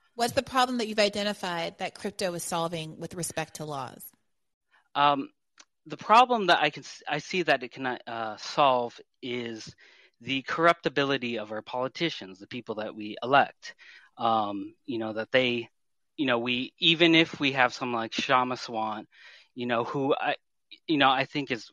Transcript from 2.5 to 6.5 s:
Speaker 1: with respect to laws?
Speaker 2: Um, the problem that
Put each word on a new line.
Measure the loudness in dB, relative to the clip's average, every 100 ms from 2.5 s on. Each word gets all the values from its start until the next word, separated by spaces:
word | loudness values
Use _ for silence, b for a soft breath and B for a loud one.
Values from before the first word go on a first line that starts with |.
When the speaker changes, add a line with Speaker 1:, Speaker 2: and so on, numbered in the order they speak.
| -2 -2 -4 -8 -10
Speaker 1:
with | -12
respect | -8 -8 -6 -8
to | -8
laws? | -10 -8 -10 -12 -20 _ _ _ _ _ _ _ _
Speaker 2:
Um, | 2 4 4 -2 _ _ _ -20 _ -16
the | -8
problem | 6 8 8 4
that | 4